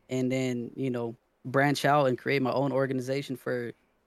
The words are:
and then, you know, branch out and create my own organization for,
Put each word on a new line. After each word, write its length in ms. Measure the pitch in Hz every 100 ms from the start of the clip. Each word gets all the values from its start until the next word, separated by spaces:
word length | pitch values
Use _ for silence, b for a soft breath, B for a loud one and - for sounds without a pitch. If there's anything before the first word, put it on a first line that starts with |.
| -
and 240 | 131 127
then, 380 | 131 127 120 117 -
you 160 | 135
know, 240 | 123 117 120 _ _ 135
branch 380 | 135 143 135
out 220 | 143 147 135
and 120 | 127
create 260 | - 139
my 80 | 127
own 200 | 120 139
organization 640 | 131 131 131 123 135 143 123
for, 360 | - 123 117 - _ _